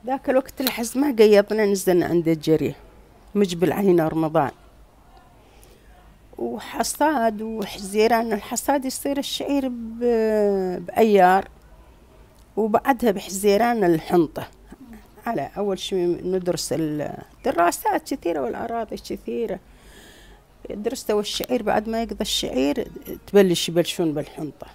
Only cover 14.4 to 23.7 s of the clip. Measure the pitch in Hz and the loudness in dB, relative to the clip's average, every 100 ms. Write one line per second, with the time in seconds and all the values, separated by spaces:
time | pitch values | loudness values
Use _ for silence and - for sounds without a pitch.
14.4 | - - - - - 220 - - 240 226 | -12 -18 -20 -20 -20 -20 -20 -10 -6 -6
15.4 | 139 - 202 185 - 190 175 175 180 185 | -6 -4 -4 -4 -4 -2 0 -2 -2 -2
16.4 | 180 160 - 139 160 151 143 - - - | -2 -4 -4 -4 -4 -4 -6 -8 -16 -6
17.4 | 240 302 349 - 427 339 - 277 349 330 | -4 2 0 0 -2 -4 -4 -6 -4 -4
18.4 | 240 - 233 233 220 208 - 202 - 233 | -4 -6 -6 -6 -8 -12 -10 -10 -8 -6
19.4 | 220 185 - - - - - - - - | -6 -8 -12 -20 -20 -20 -20 -20 -20 -20
20.4 | _ _ - 202 220 262 - 208 208 - | _ _ -14 -6 -6 -6 -2 -2 -2 -8
21.4 | - 254 208 208 214 226 233 208 214 - | -4 -4 0 -2 -2 -6 -6 -6 -4 -4
22.4 | - 247 277 269 - - - - - 202 | -4 -2 -2 -2 -6 -12 -14 -16 2 4
23.4 | 196 170 - | 6 2 0